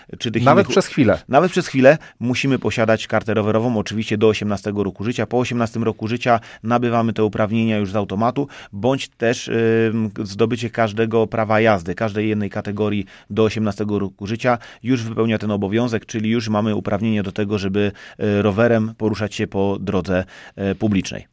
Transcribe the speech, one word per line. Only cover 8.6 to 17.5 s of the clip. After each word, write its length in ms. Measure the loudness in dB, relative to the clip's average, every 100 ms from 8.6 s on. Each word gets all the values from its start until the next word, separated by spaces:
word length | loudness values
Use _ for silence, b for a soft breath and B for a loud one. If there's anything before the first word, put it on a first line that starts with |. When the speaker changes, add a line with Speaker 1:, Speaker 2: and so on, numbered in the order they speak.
| B
Speaker 1:
bądź 340 | -4 -2 -2 -4
też, 400 | -2 -2 -2 -2
ym, 640 | 0 2 2 2 0 -4 -4
zdobycie 460 | -8 0 0 0 -4
każdego 560 | -2 -2 0 0 2 0 0
prawa 240 | 0 2
jazdy, 360 | 4 2 0 -4
każdej 340 | -4 -2 -2
jednej 200 | -2 -2
kategorii 560 | -6 -6 -4 -2 -2 -6 B B
do 140 | 0
osiemnastego 560 | 2 2 -2 -2 -2 -2
roku 280 | -2 -6 -8
życia 300 | -2 0 0 B B
już 200 | -2 -2
wypełnia 340 | -2 -2 0 0
ten 140 | 0
obowiązek, 540 | -2 0 0 0 -2 -4
czyli 240 | -4 -2
już 200 | -2 0
mamy 260 | 0 0 -2
uprawnienie 480 | -2 -2 0 0
do 80 | -2
tego, 260 | -4 -2